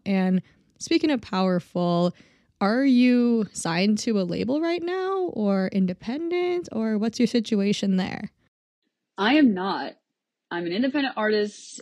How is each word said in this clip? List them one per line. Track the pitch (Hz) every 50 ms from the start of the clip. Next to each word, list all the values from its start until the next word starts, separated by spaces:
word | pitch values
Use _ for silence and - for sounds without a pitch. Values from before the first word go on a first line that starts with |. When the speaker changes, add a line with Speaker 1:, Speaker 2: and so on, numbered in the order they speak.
| -
Speaker 1:
And | 202 196 190 185 185 185 180 - _ _ _ _ _ _ -
speaking | - - 330 330 - 311
of | 285 233
powerful, | - - 202 190 190 185 180 180 - - - 175 175 175 175 170 175 175 - - - _ _ _ _ _ _ -
are | 202 196 226 254 277
you | 277 247 240 247 247 247 247 240 240 233 226 208 -
signed | - - - 135 160 175 196 214 214 208
to | - 247 220 196
a |
label | 185 175 170 180 190 226 269 302
right | 330 330 349 349
now, | 339 349 359 381 370 381 392 381 359 339
or | - - 214 196 196 190 190 -
independent, | - 196 190 180 180 - - 220 254 302 339 339 349 349 359 359 349 349 339 -
or | - 220 226 226 214 202
what's | 214 233 220 -
your | 247 214
situation | - 240 214 - 226 202 196 202 208 - 214 196 190
there? | 185 180 - - - - - _ _ _ _ _ _ _ _ _ _ _ _ _ _ _ _ _
Speaker 2:
I | - 196 226 277
am | 311 294 233 196
not. | 180 185 196 170 131 135 127 - _ _ _ _ _ _ _ _ _ _ -
I'm | 175 175 175
an | 170
independent | 175 214 262 269 277 294 277 262 -
artist | 214 214 214 214 208 208 208 - - - - - -